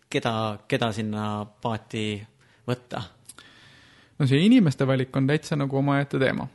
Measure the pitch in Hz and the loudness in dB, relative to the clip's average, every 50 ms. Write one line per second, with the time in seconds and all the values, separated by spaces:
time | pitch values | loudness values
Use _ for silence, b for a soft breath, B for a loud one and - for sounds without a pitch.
0 | _ _ - 139 - 120 113 110 113 107 101 - - - 139 120 120 113 101 117 | _ _ -4 -2 -2 -2 -2 -2 -2 -4 -6 -8 -6 -4 -2 0 0 -2 -2 -4
1 | 110 107 104 107 107 107 107 104 104 104 - _ - 120 110 107 - - - 110 | -4 -4 -4 -4 -4 -4 -4 -6 -6 -10 -10 _ -6 -6 -6 -6 -8 -8 -8 -6
2 | 107 107 104 104 107 - _ b b b b b b - 123 - - - - - | -4 -4 -6 -8 -10 -16 _ b b b b b b -6 -6 -6 -8 -10 -10 -10
3 | 107 - - _ _ - B B B B B B B B B B B B B B | -10 -10 -14 _ _ -20 B B B B B B B B B B B B B B
4 | B B B - 151 123 135 143 180 220 247 262 190 151 - - 139 131 135 131 | B B B -2 0 2 4 4 6 6 8 8 6 4 2 2 0 0 0 0
5 | 127 - - 135 135 131 151 151 - - 160 143 139 135 139 139 139 143 139 139 | -2 -2 -2 0 0 2 0 0 -2 -4 -4 -4 -2 -2 0 0 0 2 2 0
6 | 143 - - 139 131 123 - - - 135 | 0 -2 0 0 2 2 0 -2 -4 -8